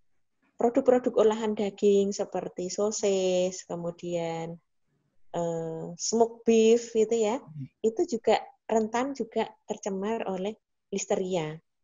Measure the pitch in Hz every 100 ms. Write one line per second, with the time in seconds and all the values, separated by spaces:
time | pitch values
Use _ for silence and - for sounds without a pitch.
0 | _ _ _ _ _ - 233 240 262 247
1 | 247 - 214 220 220 214 202 196 208 202
2 | 196 202 196 185 180 - 180 - 208 214
3 | 208 196 185 180 185 185 - 170 170 170
4 | 175 170 165 165 165 165 _ _ _ _
5 | _ _ - 170 170 165 165 165 165 170
6 | - 226 226 - - 226 220 233 233 220
7 | 220 233 208 254 - 151 131 _ 220 226
8 | 349 226 - 214 - _ - 226 220 233
9 | 269 269 220 220 214 - - 202 208 190
10 | 202 226 196 190 190 220 _ _ _ 196
11 | - 196 185 185 156 160 _ _